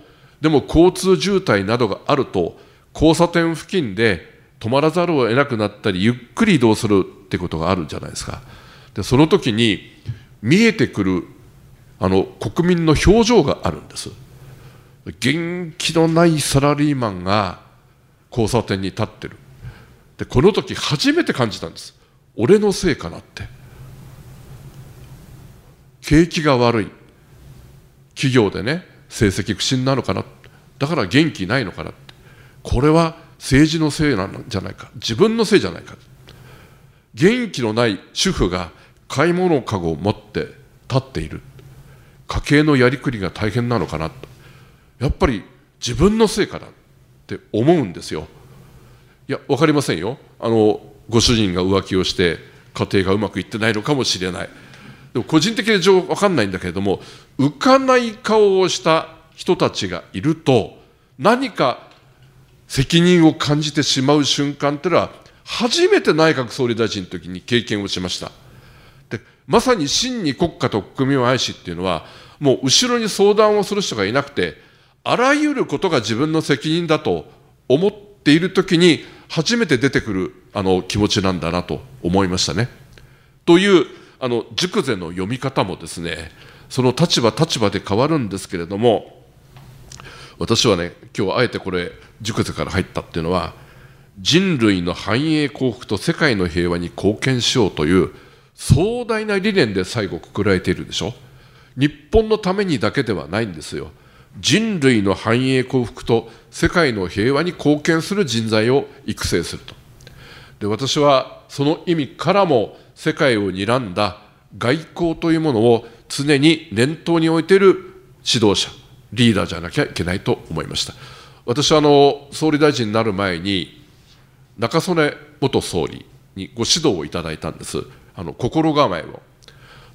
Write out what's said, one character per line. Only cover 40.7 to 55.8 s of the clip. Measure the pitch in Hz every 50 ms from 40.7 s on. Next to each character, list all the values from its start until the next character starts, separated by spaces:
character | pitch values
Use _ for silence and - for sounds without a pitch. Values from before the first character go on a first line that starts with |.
| _ _ _ -
立 | 127 131
っ | - - -
て | 82
い | 80 78
る。 | 80 76 - - - - - - - - - - - - - - - - -
家 | - - -
計 | - - 147 147 156
の | 156 147
や | 127 123 123
り | 139 135
く | - 151
り | 123 104
が | 92 82
大 | - - 107 107
変 | 98 120 120 120
な | 120 107
の | 80
か | 67 - 78
な | 80 80
と。 | - - - - - - - - - - - - _ _ _ _ _ -
や | 120 156
っ | -
ぱ | - 196
り | 151 117 92 - - - _ _ _ _ -
自 | - 120 117
分 | 117 165 208 214 220
の | 226
せ | 202 - 214 175
い |
か | - - 80
な | -
っ | - - _ _ _ _ _ _ _ _ _ _
て | - 107 - _ - -
思 | 107 120 151 180
う | 165 123
ん | 95 -
で | 90 -
す | - 90
よ。 | 78 78 - - - - - - - - - - - - - - _ _ _ _ _ _ -
い | 135
や、 | - - -
わ | 143 123
か | 160
り | 151 147
ま | 147 -
せ | - 110
ん | 80
よ。 | 87 110 139 - - - _ -
あ | - 117
の、 | 113 113 107 107 98 - - - - - - -
ご | 107 117
主 | - - 123
人 | 110 107 92 87
が | 90 92
浮 | 95 98 95 92
気 | - 98
を | 92 87
し | - -
て | - 92 85 78 - - - - - - - -
家 | - 104 - -
庭 | 98 92
が | 95 95
う | 104
ま | 104 92
く | - 98
い | 90
っ |
て | - - 107
な | 110 113
い | 104
の | 107 107
か | - 147
も | 131 113
し | - - 95
れ | 90 92 87
な | 90 90
い。 | - - - - - - - - - - - - - -
で | 127
も | 101
個 | - 156 156
人 | 151 226 226
的 | - 190 226
な | 220
情 | 190